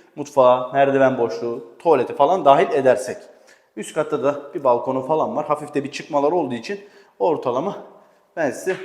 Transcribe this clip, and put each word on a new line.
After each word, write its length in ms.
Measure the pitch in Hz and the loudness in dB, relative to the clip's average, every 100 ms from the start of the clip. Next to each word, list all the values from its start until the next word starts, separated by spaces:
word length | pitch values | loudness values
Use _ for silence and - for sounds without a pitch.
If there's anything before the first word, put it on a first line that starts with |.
| _ - | _ -14
Mutfağı, 560 | 143 139 123 127 - | -4 4 6 4 0
merdiven 460 | 139 139 135 131 123 | 2 2 4 2 2
boşluğu, 480 | 117 - 120 120 - - | -2 -4 -6 -8 -12 -4
tuvaleti 380 | 175 143 117 117 | 2 2 2 2
falan 280 | 143 185 | 2 4
dahil 280 | 143 143 196 | 6 6 4
edersek. 440 | 156 127 117 - 101 - - _ _ _ - | 2 2 2 0 -12 -16 -20 _ _ _ -16
Üst 180 | - | -10
katta 300 | 160 151 147 | -6 -4 -2
da 300 | 135 143 - | -2 -4 -8
bir 100 | 170 | -4
balkonu 420 | 131 120 135 131 131 | 0 0 0 -4 -2
falan 300 | 156 120 123 | -2 -2 -4
var. 100 | 147 | -4
Hafif 280 | 147 147 | -4 -4
de 100 | 143 | -6
bir 80 | 135 | -6
çıkmalar 400 | - - 147 143 | -10 -6 -2 0
olduğu 220 | 180 139 | 0 -4
için 260 | 120 113 202 - - _ - | -6 -8 -12 -14 -20 _ -4
ortalama 600 | 190 143 131 120 185 - - - _ _ _ - | -2 -2 -2 -4 -4 -8 -16 -20 _ _ _ -6
ben 140 | 143 | -4
size 260 | - 185 185 | -4 -6 -8